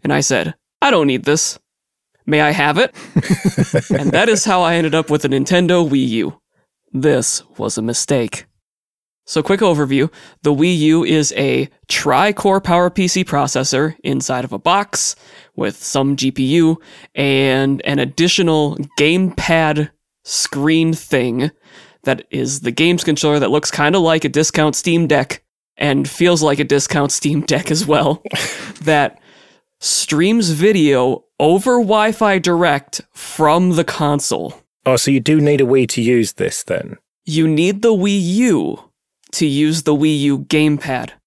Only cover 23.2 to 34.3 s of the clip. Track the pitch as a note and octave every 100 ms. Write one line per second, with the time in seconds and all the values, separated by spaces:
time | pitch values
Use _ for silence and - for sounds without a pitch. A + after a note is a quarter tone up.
23.2 | D#3 D3 B2 C#3+ - - D3 F#3 E3 D#3+
24.2 | D3 C#3 D#3 - D3+ C#3 - E3+ E3 D3+
25.2 | C3+ - _ _ _ - D3 C#3 C3+ -
26.2 | F3 F3 D#3 C#3+ C#3 C#3+ - D3 C#3+ -
27.2 | D3 D3 - - - D#3+ F3+ D3 D3 E3
28.2 | - - - - - - D3+ D3 C#3+ -
29.2 | _ - _ _ _ _ - - - D3+
30.2 | F3+ A3+ F#3 D3+ F#3+ G3+ D3 C3+ B2+ C3+
31.2 | _ _ D3 F#3 B3+ B3 G#3 G#3+ G#3+ G#3+
32.2 | G#3+ F#3+ E3+ E3+ E3+ C#3+ - - - -
33.2 | - - D#3 E3 F3+ E3+ E3 - D3 D3
34.2 | -